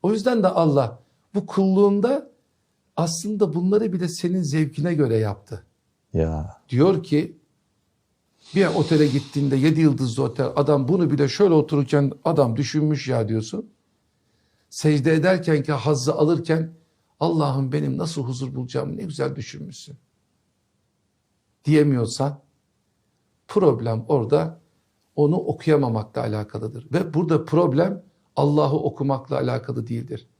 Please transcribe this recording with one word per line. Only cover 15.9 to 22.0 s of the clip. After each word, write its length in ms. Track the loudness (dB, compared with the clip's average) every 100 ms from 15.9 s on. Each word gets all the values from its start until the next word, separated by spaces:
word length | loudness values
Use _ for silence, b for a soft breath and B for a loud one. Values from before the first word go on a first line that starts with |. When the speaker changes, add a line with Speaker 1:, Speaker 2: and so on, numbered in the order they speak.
| 0 0
Speaker 1:
alırken, 600 | 0 2 2 0 -2 -2 -10 _ _ _ _
"Allah'ım 520 | -2 0 0 0 -2
benim 260 | -2 -4 -4
nasıl 260 | -6 -6
huzur 320 | -6 -6 -8 -8
bulacağımı 420 | -8 -6 -6 -8
ne 60 |
güzel 320 | -10 -6 -6 -6
düşünmüşsün." 600 | -12 -12 -16 -16 -20 -20 _ _ _ _ _ _ _ _ _ _ _ _ _ _ _ _ 2
diyemiyorsan, 760 | 4 4 2